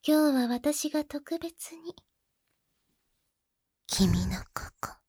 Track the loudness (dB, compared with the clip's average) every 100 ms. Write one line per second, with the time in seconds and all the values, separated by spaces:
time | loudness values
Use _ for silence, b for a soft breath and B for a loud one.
0 | 4 4 4 4 2 0 -2 -2 -2 -4
1 | -4 -10 -8 -8 -8 -12 -16 -14 -16 -16
2 | _ _ _ _ _ _ _ _ _ _
3 | _ _ _ _ _ _ _ _ -6 2
4 | 4 4 2 -4 -8 -12 -12 _ -12 -12